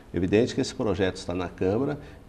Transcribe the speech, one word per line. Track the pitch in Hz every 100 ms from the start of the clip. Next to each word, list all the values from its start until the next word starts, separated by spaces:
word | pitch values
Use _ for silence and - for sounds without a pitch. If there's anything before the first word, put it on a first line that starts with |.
| -
Evidente | 87 92 101 123
que | -
esse | 131
projeto | - 117 92 95 90
está | -
na | 90 87
Câmara, | - 92 107 143 151 - -